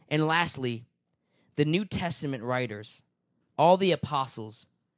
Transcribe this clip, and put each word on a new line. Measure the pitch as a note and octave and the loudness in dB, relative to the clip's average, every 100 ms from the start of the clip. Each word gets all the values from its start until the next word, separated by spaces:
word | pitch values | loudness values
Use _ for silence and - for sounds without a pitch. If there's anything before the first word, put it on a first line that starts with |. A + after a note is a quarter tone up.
| - | -4
And | D3+ D#3 | 0 2
lastly, | E3 E3+ C3+ B2 A#2 - _ _ _ _ _ _ - | 2 0 -2 -4 -6 -10 _ _ _ _ _ _ -2
the | D3+ | 2
New | F3 G3+ | 0 -2
Testament | - F3 - D3 B2+ | -4 -4 -4 -6 -6
writers, | A#2+ B2+ A#2+ G#2 B2 - _ _ _ _ _ - | -2 -2 -2 -8 -14 -18 _ _ _ _ _ 4
all | D#3+ F#3 | 6 6
the | F#3+ | 4
apostles, | D3+ - D3 C3 - A2 - - _ _ | 2 0 -2 -2 -6 -10 -14 -18 _ _